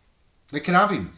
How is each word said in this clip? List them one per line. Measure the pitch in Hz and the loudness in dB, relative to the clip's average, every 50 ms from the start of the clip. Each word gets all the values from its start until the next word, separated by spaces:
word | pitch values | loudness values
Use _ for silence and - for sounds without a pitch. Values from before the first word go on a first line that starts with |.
| _ _ _ _ _ _ _ _ _ - | _ _ _ _ _ _ _ _ _ -12
They | 147 147 | -10 -6
can | - 180 180 | -2 2 2
have | 185 208 208 | 4 4 2
him. | 185 120 90 87 - | 0 -4 -6 -10 -14